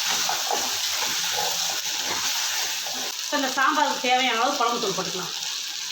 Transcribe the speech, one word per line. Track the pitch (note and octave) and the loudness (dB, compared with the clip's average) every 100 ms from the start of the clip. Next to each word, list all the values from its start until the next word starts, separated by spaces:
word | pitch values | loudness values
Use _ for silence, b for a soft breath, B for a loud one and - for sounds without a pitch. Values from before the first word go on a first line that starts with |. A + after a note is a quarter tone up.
| - - - - - - - - - - - - - - - - - - - - - - - - - - - - - B3+ - - | 0 0 0 0 0 0 0 0 0 0 0 0 0 0 0 0 0 -2 -2 -4 -2 -2 0 0 0 0 -2 -2 -4 -4 -4 -4
இப்போ | - D4 | -2 0
இந்த | C4+ C4+ | 0 2
சாம்பாருக்கு | C#4 D4+ C#4 C4 B3+ | 4 4 2 2 2
தேவையான | B3+ B3+ A3+ | 4 4 4
அளவு | B3+ C#4+ | 2 2
குழம்பு | A#3 A3+ | 2 2
தூள் | G3+ F#3 | 0 0
போட்டுக்கலாம். | F3 F#3 E3+ - - - - - - | -2 -4 -4 -4 -4 -4 -4 -6 -6